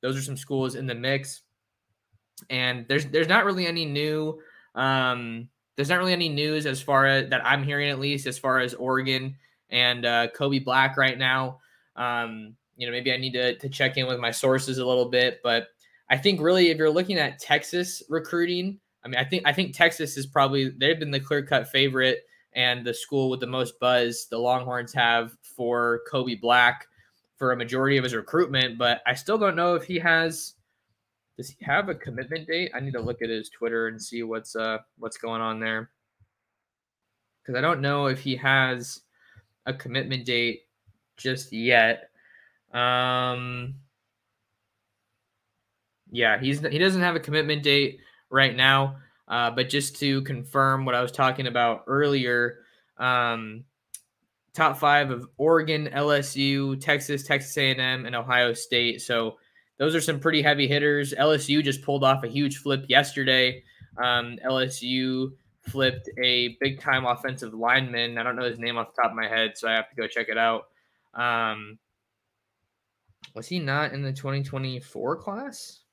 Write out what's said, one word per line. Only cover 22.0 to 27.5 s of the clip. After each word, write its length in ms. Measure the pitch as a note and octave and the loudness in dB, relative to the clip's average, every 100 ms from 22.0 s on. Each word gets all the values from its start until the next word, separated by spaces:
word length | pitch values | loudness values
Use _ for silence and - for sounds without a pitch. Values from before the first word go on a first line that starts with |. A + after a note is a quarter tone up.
| C3 A#2+ - _ _ | 2 0 -6 _ _
and 320 | - B2 B2 A#2+ | -2 0 0 -4
the 80 | |
school 380 | A2+ - C#3 C3 | -6 -4 -2 0
with 80 | B2+ | -2
the 80 | B2 | -4
most 320 | C3 B2 - | -4 -4 -2
buzz 480 | B2 B2 A#2+ A#2 - | 2 4 2 -4 -8
the 80 | A#2 | -4
Longhorns 560 | B2 B2+ B2+ B2 A#2+ | 0 0 -2 -6 -6
have 420 | C3 A#2 A#2 A#2 - | 0 2 2 0 -10
for 600 | - - A#2+ A#2+ A#2+ A#2 - | -20 -6 -2 0 2 0 -2
Kobe 280 | C3+ B2+ A2+ | -4 -4 -4
Black 500 | A#2 B2 A#2+ B2 - _ _ _ _ _ | 4 6 6 4 -12 _ _ _ _ _
for 160 | C3 | -2